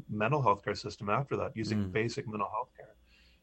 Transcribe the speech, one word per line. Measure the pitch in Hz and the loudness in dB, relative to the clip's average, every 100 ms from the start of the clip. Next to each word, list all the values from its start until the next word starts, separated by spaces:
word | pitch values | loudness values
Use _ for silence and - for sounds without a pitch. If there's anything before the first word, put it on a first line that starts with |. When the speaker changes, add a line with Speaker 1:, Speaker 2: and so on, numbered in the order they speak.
| - | -6
Speaker 1:
mental | 104 110 147 | 0 2 4
healthcare | 117 101 - 101 | 4 4 2 -4
system | 107 - 101 | -6 -6 0
after | 110 139 107 | 0 0 -2
that | 95 110 | -2 -2
using | 107 107 | 0 0
Speaker 2:
Mm. | 95 | 2
Speaker 1:
basic | 107 117 - 110 | 0 0 -2 -4
mental | 107 95 | -4 -2
health | 107 127 - | -4 -6 -10
care. | - - _ _ - _ | -20 -20 _ _ -20 _